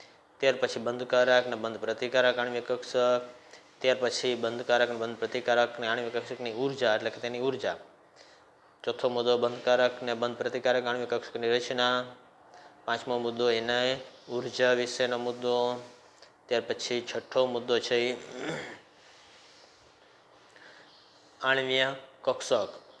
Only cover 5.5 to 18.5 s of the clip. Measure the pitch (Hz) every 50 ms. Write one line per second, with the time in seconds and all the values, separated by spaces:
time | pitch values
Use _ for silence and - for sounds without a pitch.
5.5 | 120 120 120 117 - - 120 113 117 123 120 117 113 117 - - 127 120 123 117
6.5 | 107 117 135 139 135 - 127 110 107 110 113 113 - - 120 120 123 120 127 135
7.5 | 131 - - 95 82 - - - - - - _ _ - - - - - - -
8.5 | _ _ _ _ _ _ - 120 117 - - 123 120 120 117 123 123 120 120 120
9.5 | 123 - - 123 123 123 123 120 123 - 123 120 120 113 120 120 117 - 120 120
10.5 | 127 127 123 127 123 127 123 120 123 123 120 120 120 113 - - - 117 117 117
11.5 | 120 123 120 - 127 123 123 123 127 127 127 123 - - - - - - - -
12.5 | - - - - - - - 117 117 117 - 131 123 120 117 117 117 117 123 120
13.5 | 113 113 113 120 120 123 123 127 131 135 - - - - - - 120 120 127 120
14.5 | - - 127 123 123 120 123 120 - - 127 120 123 120 123 123 120 123 123 123
15.5 | 120 123 123 123 123 120 120 - - - - - - - - - _ _ _ -
16.5 | 123 117 - - 113 - - - 123 120 120 - - 117 - - - 131 127 123
17.5 | 120 120 120 123 120 113 - - 123 120 120 123 123 117 - - 127 123 123 156